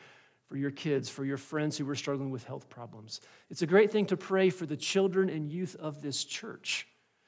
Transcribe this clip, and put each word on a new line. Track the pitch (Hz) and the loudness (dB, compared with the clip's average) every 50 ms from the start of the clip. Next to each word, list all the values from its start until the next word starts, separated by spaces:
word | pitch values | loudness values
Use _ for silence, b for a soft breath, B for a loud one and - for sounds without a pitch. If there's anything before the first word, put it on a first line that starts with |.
| b b b b b b b b b | b b b b b b b b b
for | - - | -10 -6
your | 139 139 139 | -4 -2 -4
kids, | 135 139 - 160 143 135 120 - | -4 -4 0 2 2 2 0 -2
for | - - 139 | -6 -4 -4
your | 135 139 131 | -2 -4 -4
friends | - - 156 151 151 151 147 - | -6 -4 -2 0 0 0 0 -2
who | 147 135 | -2 -4
are | 143 | -4
struggling | 127 - 143 143 135 139 135 | -4 -2 -2 -2 -2 -2 -4
with | 131 120 - | -6 -6 -8
health | - 131 131 - - | -10 -12 -12 -12 -14
problems. | - - 120 113 - 110 107 110 - - b b b b b b | -16 -16 -16 -14 -14 -16 -16 -14 -14 -14 b b b b b b
It's | 170 - 175 | -6 -4 2
a | 147 | 6
great | 175 196 220 208 | 8 8 8 8
thing | 214 214 202 - | 6 2 2 2
to | 190 - | 2 0
pray | - - 190 190 190 185 | 0 0 2 4 4 4
for | 180 - 170 147 | 4 2 -2 -6
the | 151 143 | -4 -4
children | - - - 196 190 196 170 190 190 185 | -2 0 4 4 4 4 4 4 2 2
and | - 156 151 147 | 2 -2 -4 -4
youth | 151 175 185 147 - - | -4 -4 -4 -4 -6 -6
of | - 156 147 143 | -8 -8 -8 -6
this | 143 143 131 - - | -6 -6 -4 -4 -4
church. | - - - - 226 - - - - - - - - _ _ _ _ _ _ _ | -6 -8 -10 -10 -12 -14 -10 -6 -6 -4 -4 -6 -8 _ _ _ _ _ _ _